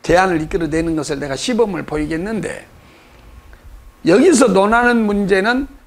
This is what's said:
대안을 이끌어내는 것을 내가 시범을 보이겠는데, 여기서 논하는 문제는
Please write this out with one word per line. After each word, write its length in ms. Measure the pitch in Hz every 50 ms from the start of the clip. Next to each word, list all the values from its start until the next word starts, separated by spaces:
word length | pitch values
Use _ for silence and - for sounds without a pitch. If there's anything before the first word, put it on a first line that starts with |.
대안을 400 | - - 165 175 185 190 175 160
이끌어내는 540 | 156 156 - 185 165 151 151 160 165 170 165
것을 240 | 156 143 - 151 139
내가 160 | 143 143 135
시범을 480 | 131 - - 254 214 233 208 185 156 139
보이겠는데, 800 | - 151 151 151 151 160 160 175 208 226 208 160 - - - - - - - - - - - _ - - - - - - - - - - - _ - - - - - _ _ _
여기서 420 | 160 170 214 277 381 330 220 269
논하는 580 | 233 185 190 196 208 226 233 240 240 240 233 220
문제는 640 | 208 202 202 202 180 196 190 190 226 247 262 285 - - - _